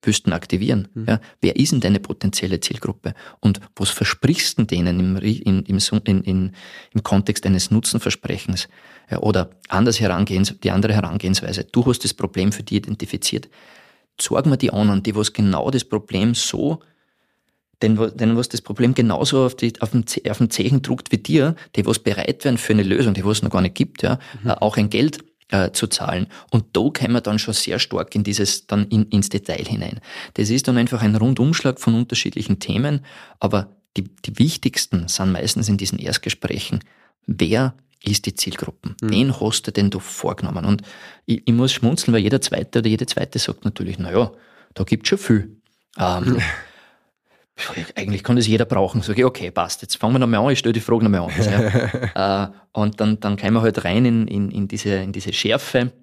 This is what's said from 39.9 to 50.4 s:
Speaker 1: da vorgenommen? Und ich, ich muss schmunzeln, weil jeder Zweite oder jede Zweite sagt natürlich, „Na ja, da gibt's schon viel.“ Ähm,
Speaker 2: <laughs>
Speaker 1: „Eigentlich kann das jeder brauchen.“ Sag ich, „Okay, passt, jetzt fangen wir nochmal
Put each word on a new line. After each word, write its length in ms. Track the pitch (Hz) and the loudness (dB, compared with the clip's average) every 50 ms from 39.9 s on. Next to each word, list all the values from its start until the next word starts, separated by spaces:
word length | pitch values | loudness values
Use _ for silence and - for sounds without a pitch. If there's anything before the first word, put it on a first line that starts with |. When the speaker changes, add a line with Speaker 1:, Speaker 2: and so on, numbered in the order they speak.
Speaker 1:
da 80 | 98 92 | 0 -2
vorgenommen? 680 | - - - - - - 92 - - - - 92 85 | -8 -10 -12 -6 -4 -4 -4 -4 -6 -6 -6 -2 0
Und 180 | - 104 107 - - - - - - - _ _ | 0 0 0 -2 -14 -20 -20 -20 -20 -20 _ _
ich, 160 | - 117 - _ | -4 -4 -2 _
ich 80 | - | 2
muss 200 | 117 117 127 127 | 2 4 4 2
schmunzeln, 420 | - - - 117 151 160 - - 117 | 0 2 2 2 2 2 2 2 2
weil 80 | 110 | 4
jeder 180 | 98 104 131 131 | 4 4 2 2
Zweite 380 | - - - - - - - 123 | 0 -2 -4 -4 -4 -2 -2 0
oder 100 | 110 113 | 2 2
jede 180 | 107 110 123 | 0 0 -2
Zweite 320 | - - - - - - - | -4 -4 -4 -4 -4 -4 -4
sagt 260 | - - - - - | -4 -4 -6 -4 -6
natürlich, 340 | 104 - - 98 85 85 82 | -6 -6 -4 -8 -8 -6 -6
„Na 140 | 87 87 | -6 0
ja, 200 | 87 104 120 107 - - _ _ _ _ _ _ _ | 2 2 0 0 -2 -14 _ _ _ _ _ _ _
da 100 | - 104 | -6 -2
gibt's 240 | - 117 110 - - | -2 -2 -2 0 -2
schon 100 | 196 196 | -2 -2
viel.“ 380 | - - 113 104 - - - _ _ _ _ _ _ _ _ - | 2 2 2 2 2 -2 -12 _ _ _ _ _ _ _ _ -4
Ähm, 400 | 92 90 90 90 - - 123 117 | -2 -2 -2 0 0 0 0 0
Speaker 2:
<laughs> 1500 | - 80 78 - - - - - - _ _ _ _ _ _ _ _ _ _ _ _ _ _ - - - - 87 82 - - | -2 -4 -6 -10 -12 -20 -20 -20 -20 _ _ _ _ _ _ _ _ _ _ _ _ _ _ -12 -12 -10 -10 -10 -12 -10 -10
Speaker 1:
„Eigentlich 280 | - 98 98 101 95 - | -8 -4 -4 -4 -4 0
kann 120 | - 120 | 2 2
das 100 | 123 113 | 2 4
jeder 180 | 107 110 110 - | 4 2 2 2
brauchen.“ 380 | - 127 101 95 - - 113 | 2 2 2 2 2 0 -2
Sag 160 | 101 - 101 113 | -2 0 2 2
ich, 60 | 123 | 2
„Okay, 240 | 127 - - 98 85 | 2 2 -2 -10 -6
passt, 320 | - 90 85 87 - - | -2 -4 -2 -2 -4 -12
jetzt 140 | - - - | -8 -8 -6
fangen 180 | - - 110 123 | -2 0 2 2
wir 40 | 135 | 2
nochmal 220 | 127 117 113 101 | 2 2 2 2